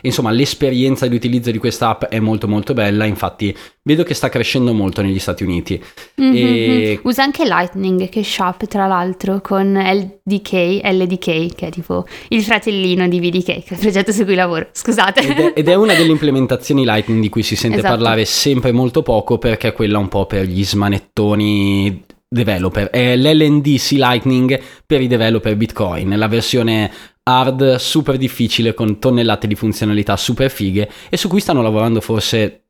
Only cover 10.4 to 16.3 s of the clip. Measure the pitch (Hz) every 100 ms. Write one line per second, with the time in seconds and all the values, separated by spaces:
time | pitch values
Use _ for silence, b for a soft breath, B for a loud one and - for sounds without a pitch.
10.4 | 202 190 175 196 202 185 180 180 185 160
11.4 | 170 - 170 170 - 175 180 B B 226
12.4 | 208 220 220 196 185 180 180 175 175 180
13.4 | 180 175 - 175 208 190 196 208 196 185
14.4 | 180 165 160 - - 226 202 285 269 285
15.4 | 349 - 156 185 214 165 160 151 151